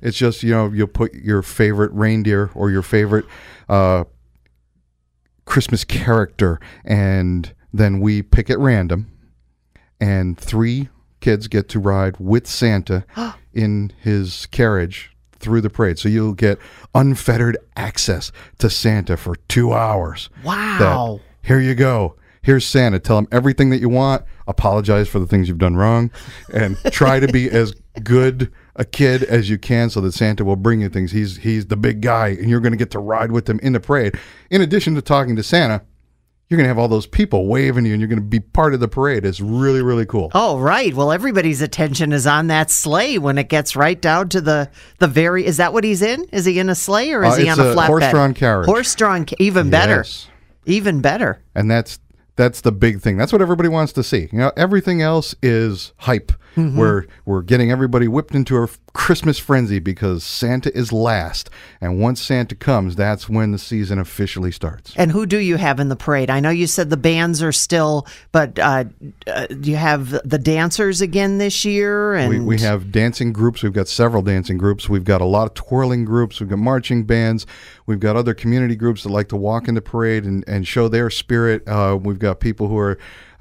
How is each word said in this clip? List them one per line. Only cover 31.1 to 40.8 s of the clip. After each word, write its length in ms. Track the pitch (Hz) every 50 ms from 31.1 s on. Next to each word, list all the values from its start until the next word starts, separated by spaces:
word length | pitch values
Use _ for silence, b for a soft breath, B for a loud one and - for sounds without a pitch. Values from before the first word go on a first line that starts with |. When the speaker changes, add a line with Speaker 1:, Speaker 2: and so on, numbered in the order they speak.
Speaker 1:
He's, 260 | 92 107 104 98 90
he's 300 | 80 80 113 110 107 101
the 100 | 92 110
big 240 | 104 110 120 113 107
guy, 280 | 104 120 117 113 110 101
and 200 | 98 87 98 117
you're 100 | 117 120
gonna 160 | 117 120 113
get 160 | 107 117 -
to 80 | - 104
ride 320 | 101 104 110 113 117 113
with 160 | 113 117 - -
him 100 | 107 107
in 120 | - 135 127
the 60 | 110
parade." 360 | - - 143 139 117 101 - B B B B B B B
In 120 | 180 196
addition 340 | 185 151 190 202 - 165 160
to 60 | 143
talking 340 | - - 147 139 135 123 117
to 60 | 107 104
Santa, 380 | - 170 175 156 117 107 101 - _ _ _ _ _ _ _ _ _ _ _ _ -
you're 80 | 170
gonna 100 | 165 139
have 100 | 127 123
all 120 | 113 117 113
those 180 | 110 107 101
people 400 | - - - 208 - 113 95 92
waving 380 | 98 117 131 135 135 123 123 117
you, 80 | 110 107
and 80 | 107
you're 80 | 110 110
gonna 120 | 117 110
be 180 | 101 104 113 110
part 340 | - _ - - 156 151 135
of 40 | 123
the 60 | 120
parade. 380 | 107 - 135 135 143 135 107 95
It's 140 | 98 90 92
really, 420 | 101 107 113 123 135 139 135 131
really 240 | 127 123 123 117 113
cool. 240 | 98 - 104 87 80 -
Speaker 2:
Oh, 240 | 190 233 208 147 131
right. 340 | 131 151 185 254